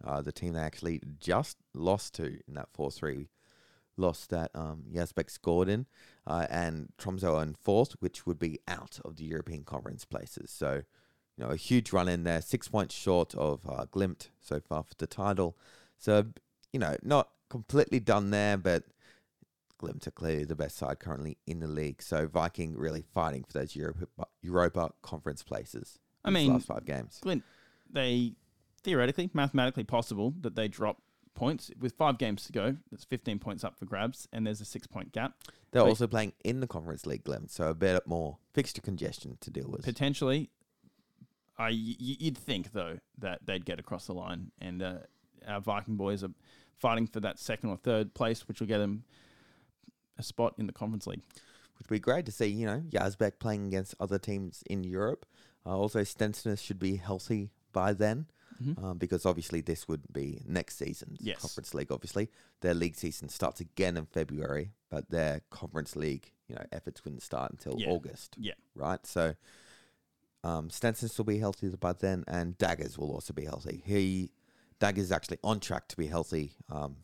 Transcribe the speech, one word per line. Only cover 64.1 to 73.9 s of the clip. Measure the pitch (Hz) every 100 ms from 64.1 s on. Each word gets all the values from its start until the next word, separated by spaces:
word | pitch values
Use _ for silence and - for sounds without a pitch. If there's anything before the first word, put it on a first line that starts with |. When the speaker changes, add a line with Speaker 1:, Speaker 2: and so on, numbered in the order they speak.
| 85 76 73 78 73 95 - -
Speaker 1:
but | 73 -
their | 85 78 76 -
Conference | - 82 78 73
League, | 76 78 69 - _ -
you | 58
know, | -
efforts | - - -
wouldn't | 78 65
start | - 64 65
until | - - 64
Speaker 2:
Yeah. | 78
Speaker 1:
August. | 85 69 - - -
Speaker 2:
Yeah. | 104 - _
Speaker 1:
Right? | - 73 92 -
So, | 90 80 78 - - - - _ _ _ _ _ _
um, | 87 80 80
Stensness | - 117 110 113 -
will |
be | 107 104
healthy | 104 - 98
by | 95 90
then, | 90 98 92 -
and | 87 87 90
Daggers | 87 80 71 73
will | 73
also | - -
be | 71
healthy. | 73 - - -
He, | 95